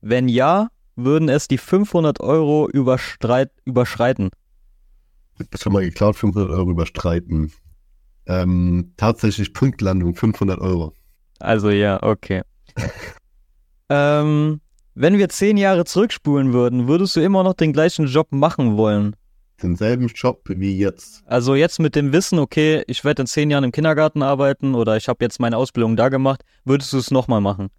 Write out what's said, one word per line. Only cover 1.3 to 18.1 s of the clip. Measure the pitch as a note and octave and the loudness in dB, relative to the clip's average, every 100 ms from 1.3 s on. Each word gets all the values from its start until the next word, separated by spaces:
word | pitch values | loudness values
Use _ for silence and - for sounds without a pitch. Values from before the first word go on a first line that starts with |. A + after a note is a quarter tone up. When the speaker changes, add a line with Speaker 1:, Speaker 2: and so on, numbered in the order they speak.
| C#3 - | 0 0
Speaker 1:
die | C3+ | -4
fünfhundert | - F#3 G3+ F3 D#3 C#3 | 0 0 2 0 0 -2
Euro | - D#3 D3+ D3+ D3+ | 0 0 2 2 2
überstreit-, | - B2+ B2+ - - A2+ B2 C3+ _ | 0 2 0 -2 -8 0 0 0 _
überschreiten? | - B2 B2 - A#2+ C3 F#2+ - _ _ _ _ _ _ _ _ _ _ - - | -4 0 0 0 -2 0 -4 -6 _ _ _ _ _ _ _ _ _ _ -14 -8
Speaker 2:
Schon | - | -2
mal | G2+ | 0
geklaut, | F#2 D#2+ G#2 G#2+ | -2 0 0 0
fünfhundert | G#2+ G2 F#2 | -2 -2 -2
Euro | F2+ F#2 | -2 -2
überstreiten. | E2+ D#2+ - F2 E2+ F2 D#2+ D2+ - - _ _ _ _ _ - | -2 -4 -4 -2 -2 -2 -4 -4 -8 -20 _ _ _ _ _ -6
Ähm, | F#2 F2+ F2+ F2+ F2 F2 _ | -2 0 0 0 0 -4 _
tatsächlich | G#2+ A#2 A2 G2+ G2+ | -2 0 -2 -2 -6
Punktlandung, | - C3+ B2 G2 F#2+ F2 | -2 -2 0 -2 0 -2
fünfhundert | F2 A2 G#2+ G#2 F#2 | 0 -2 0 -2 -2
Euro. | F#2 F2+ D#2+ - _ _ _ _ | -2 -4 -4 -12 _ _ _ _
Speaker 1:
Also | - A2+ G#2 | -2 0 2
ja, | G2+ G#2 F#2+ | 2 2 0
okay. | - G#2+ - F#2+ - _ _ - | 0 -2 -2 -6 -6 _ _ -10
Speaker 2:
<laughs> | - - - - _ _ _ _ _ _ _ | -10 -10 -18 -20 _ _ _ _ _ _ _
Speaker 1:
Ähm, | C#3+ C#3+ D3 D3+ D3+ D3+ D3+ _ _ _ - | 0 2 2 2 2 0 -2 _ _ _ 0
wenn | C#3 G3 | 2 4
wir | F#3+ | 2
zehn | - G3+ G#3+ | 0 0 2
Jahre | G3 F#3+ | 2 2
zurückspulen | E3+ - A3 - - C#3+ C3+ | 0 0 0 -2 -2 0 2
würden, | B2 B2 B2 B2 | 2 2 0 0
würdest | D#3+ F#3+ | 0 0
du | E3 | 0
immer | E3 G3 | 2 2
noch | F#3 | 2
den | F#3 D#3+ | 0 0
gleichen | C#3+ E3 - | 2 0 0
Job | D3 | 0